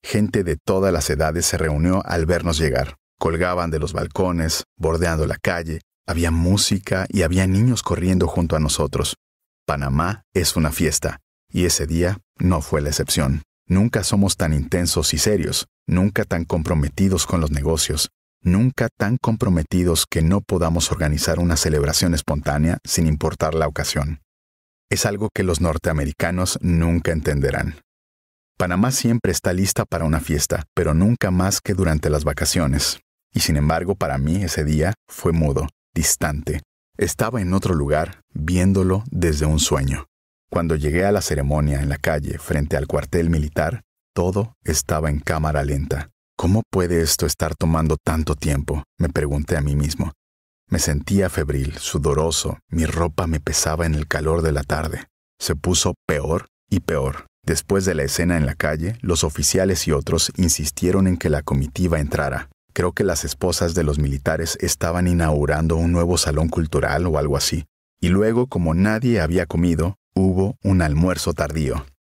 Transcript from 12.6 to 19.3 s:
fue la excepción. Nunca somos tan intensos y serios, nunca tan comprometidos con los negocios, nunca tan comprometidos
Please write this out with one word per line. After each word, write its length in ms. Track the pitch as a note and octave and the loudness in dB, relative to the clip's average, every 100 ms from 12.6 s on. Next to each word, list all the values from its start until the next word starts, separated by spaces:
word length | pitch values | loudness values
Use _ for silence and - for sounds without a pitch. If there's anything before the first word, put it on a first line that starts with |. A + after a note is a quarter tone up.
fue 200 | - D#2 | 0 -2
la 80 | D2 | 0
excepción. 520 | D2 C2+ - C#2 C#2+ - _ - | -2 -2 0 0 -2 -6 _ 0
Nunca 360 | F#2 A#2 A#2 | 2 2 0
somos 340 | G2 G2+ G2 - | 0 2 2 2
tan 160 | E2 | 0
intensos 600 | D2+ C2+ F2+ F2 - D#2 | 0 0 0 0 0 0
y 40 | D2+ | 0
serios, 500 | - G#2 - - - _ - | 2 2 0 -4 -6 _ -2
nunca 360 | F2 G2 G2+ | 2 2 0
tan 220 | G#2 F2 E2 | -2 -2 -2
comprometidos 800 | F2 D2+ E2 D2 - F#2+ F2+ - | -2 0 0 0 0 2 2 0
con 160 | F2 | 0
los 100 | D2 | 0
negocios, 600 | C#2+ D2 D#2+ - D2 - _ _ _ | 0 0 0 0 -2 -4 _ _ _
nunca 460 | F2 F#2 B2+ - A#2 - | 2 4 4 2 -2 -2
tan 220 | G#2 B2+ | -2 0
comprometidos 880 | - | 0